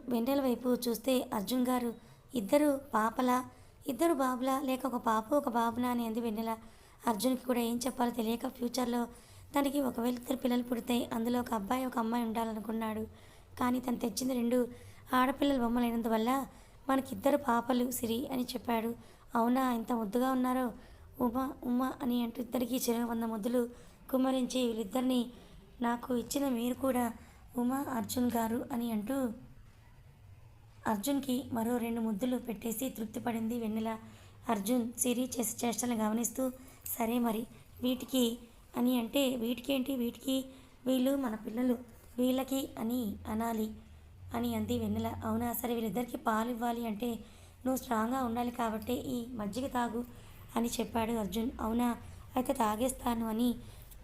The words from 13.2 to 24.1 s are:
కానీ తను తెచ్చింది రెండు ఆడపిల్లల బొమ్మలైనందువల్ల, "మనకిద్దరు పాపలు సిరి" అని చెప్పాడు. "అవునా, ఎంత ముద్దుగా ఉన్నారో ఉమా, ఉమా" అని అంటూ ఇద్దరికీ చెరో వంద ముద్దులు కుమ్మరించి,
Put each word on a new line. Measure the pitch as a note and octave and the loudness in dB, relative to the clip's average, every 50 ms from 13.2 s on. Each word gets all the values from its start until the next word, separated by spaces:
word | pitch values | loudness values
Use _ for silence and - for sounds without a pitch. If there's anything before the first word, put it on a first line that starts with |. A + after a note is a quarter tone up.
| - - - - - - - - | -20 -20 -20 -20 -20 -18 -4 0
కానీ | B3+ B3 B3 B3+ | 0 2 2 2
తను | B3+ - A#3+ A#3 | 0 0 -2 0
తెచ్చింది | - A#3+ - - B3+ B3+ C4+ | -2 -2 -2 -2 -2 0 0
రెండు | B3 A#3 A#3 A#3+ B3 B3 A#3+ - - - - - - - - - | 2 2 4 4 4 2 2 -2 -8 -16 -18 -18 -18 -6 0 4
ఆడపిల్లల | B3+ B3+ B3+ C#4 - C#4+ C#4+ C#4 C4 | 4 4 4 4 4 4 4 4 4
బొమ్మలైనందువల్ల, | A#3+ A#3 A#3 B3 A#3+ A#3 A#3 A#3 A3 A3+ A3+ A3 A3 A#3 C4 C#4 C4 - - - - - - - - | 4 2 4 4 4 2 2 0 2 2 2 2 4 2 2 2 0 -4 -8 -14 -20 -20 -20 -8 -2
"మనకిద్దరు | - C4+ C4+ C4 C4+ A#3+ F#3+ - C4+ C#4 C#4+ | 0 2 2 2 0 -4 0 4 4 4 4
పాపలు | C#4+ - A#3 A#3 A#3 - C4 B3 B3 C4 | 4 2 2 2 2 2 2 2 2 2
సిరి" | B3 - - A3 A3+ A#3 D4 - | 0 -2 -2 0 0 -2 -2 -2
అని | C4+ B3+ B3 | -2 -2 -2
చెప్పాడు. | A#3+ - A#3 - - A#3 A3+ A3 A#3 A#3 - - - - - - - - | -2 -4 -6 -2 0 0 0 0 0 -4 -6 -10 -16 -20 -20 -12 -2 0
"అవునా, | A#3+ A3+ A#3+ B3 C4 C4 B3+ A#3+ | 2 4 4 4 4 4 2 2
ఎంత | A3+ A3+ - B3 | 0 0 0 0
ముద్దుగా | A#3 A3+ G3+ F#3+ B3 B3 C4 | 0 0 0 2 2 2 4
ఉన్నారో | C4 B3+ B3+ B3+ B3+ B3+ B3+ B3 - - - - - - - - - - | 4 2 2 2 2 2 2 0 -2 -6 -12 -18 -20 -20 -20 -18 -4 -2
ఉమా, | B3+ B3 A3 B3+ C4 C4+ E4 - - | 0 0 2 0 -2 -2 -4 -4 -2
ఉమా" | B3+ A#3+ B3 C4 C4 C4 - | 0 2 2 2 0 -2 -2
అని | D4 B3 A#3+ B3 A#3+ | -2 0 2 2 0
అంటూ | A3+ A#3 C4+ | 0 -2 -4
ఇద్దరికీ | B3 - - B3+ B3+ A3+ B3 B3+ | -6 -2 -2 -2 0 0 0 0
చెరో | B3 - A#3 A#3 A#3+ A3+ | 2 2 2 2 0 0
వంద | A#3 A3+ A#3 | 0 -2 -2
ముద్దులు | A3+ A3+ A3+ G3 B3 A#3+ B3 A#3+ A#3+ A#3+ - - - - - - | -2 -2 -2 -2 2 2 2 2 0 -2 -10 -16 -20 -20 -20 -6
కుమ్మరించి, | - | -2